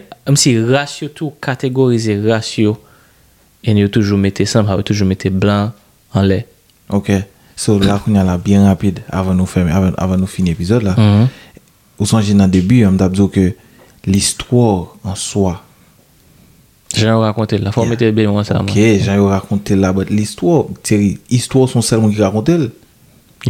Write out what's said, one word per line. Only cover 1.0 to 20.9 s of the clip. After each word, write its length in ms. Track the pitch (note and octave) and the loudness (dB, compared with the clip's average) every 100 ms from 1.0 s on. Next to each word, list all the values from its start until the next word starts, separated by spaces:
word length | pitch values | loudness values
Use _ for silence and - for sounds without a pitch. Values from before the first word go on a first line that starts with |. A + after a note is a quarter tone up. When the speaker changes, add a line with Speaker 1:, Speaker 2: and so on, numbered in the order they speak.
Speaker 1:
yo 80 | D3 | -12
tou 200 | - D3+ - | -8 -10 -8
kategorize 760 | - B2+ C3+ C3 B2+ A#2 A2 G2+ G#2+ | -8 -6 -4 0 2 2 0 0 0
rach 320 | A2 - - | 0 -2 0
yo 180 | G#2 G#2+ - _ _ _ _ _ _ _ A#2 | 0 -2 -8 _ _ _ _ _ _ _ 0
an, 100 | G#2 | 2
yo 120 | G2+ | 2
toujou 240 | A#2 G2+ G2+ | 2 0 2
mete 300 | G2 - G#2 | 0 -2 -2
san 180 | A#2 | 0
m 60 | G#2 | 0
sa 80 | F#2+ | -2
yo 80 | - | -2
toujou 220 | G#2 F#2+ | -2 -2
mete 220 | F#2+ F#2+ | -2 -2
blan 440 | F#2+ G#2 G2+ G#2+ - _ _ _ G2 | 0 0 0 -2 -8 _ _ _ 0
anlè. 280 | G2 F#2+ - _ _ _ - | 0 0 -4 _ _ _ -6
Oke 360 | G2+ G2+ G2 G2+ _ _ - | -4 -2 -2 -4 _ _ -8
Speaker 2:
so 160 | - G2+ | -2 2
la 200 | G2 G2+ | 2 0
kounye 220 | - G#2 | 0 0
<coughs> 20 | |
a 20 | |
la 140 | F#2 F2+ | 2 0
byen 300 | G2 G2+ G2 | 0 2 4
rapid. 340 | F2+ G2+ E2 - | 2 -2 -6 -8
Avan 260 | F#2+ F#2+ F#2 | -6 -2 -2
nou 140 | F#2 | 0
fèmen, 440 | F#2+ F2 F#2 F#2 - | -2 0 0 0 -2
avan 220 | F#2 F#2 | -2 -2
nou 80 | F#2 | -4
fini 240 | - F2+ | -2 -4
epizòd 320 | D#2+ F2 A#2+ G2+ | -2 -2 0 0
la. 80 | |
Speaker 1:
mhm, 300 | G2 G#2+ G#2 | 2 4 4
Speaker 2:
mm, 40 | B2+ - - - _ _ _ - | 2 -2 -16 -20 _ _ _ -8
Ou 80 | G2+ | -2
sonje 280 | A2+ G2+ G2+ | 0 2 2
nan 120 | F#2+ | 4
debi 340 | F#2 F2+ B2 G2+ | 2 2 4 4
a 60 | |
m 60 | F#2+ | 2
t 40 | |
ap 120 | F#2 | 0
di 60 | F#2 | 2
w 60 | G2 | 0
ke 120 | G2 F#2 - _ _ - _ F#2 | 2 0 -2 _ _ -20 _ -2
listwa 760 | G2 - - - B2 A#2 F#2+ E2+ - | -2 -2 -6 -2 2 2 0 -4 -10
an 140 | G2 F#2+ | -10 -8
swa 400 | - G#2 F#2+ F2 - _ _ _ _ _ _ _ _ _ _ _ - | -6 -2 -2 -4 -12 _ _ _ _ _ _ _ _ _ _ _ -8
Speaker 1:
jan 200 | - G#2+ | -2 2
yo 80 | A2+ | 2
rakonte 360 | A2 G#2 G#2+ G2+ | 0 -2 -2 -2
l 60 | G2 | -2
la? 60 | |
Fò 100 | A#2 | -2
Speaker 2:
w 60 | A2+ | -2
Speaker 1:
mete 200 | A2+ A2+ | 0 0
be 120 | A2 G#2 | 2 0
moman 200 | G2+ G#2 | 0 -2
sa 80 | |
m 120 | - G2 | -2 0
la 60 | |
oke. 140 | G2+ A2+ G2+ | 2 2 2
Speaker 2:
Jan 160 | F#2+ G2+ | 2 2
yo 80 | G2 | 2
rakonte 460 | F#2+ - G2+ - F#2+ | 0 -2 -6 -2 0
l 60 | |
la 80 | F#2 | 0
bòt, 180 | F#2+ F#2+ | 0 -2
listwa 540 | G#2 G#2+ - F3 D#3+ | -2 -4 -4 0 0
w 140 | - F#2+ | 0 -8
tyeri 360 | - | -2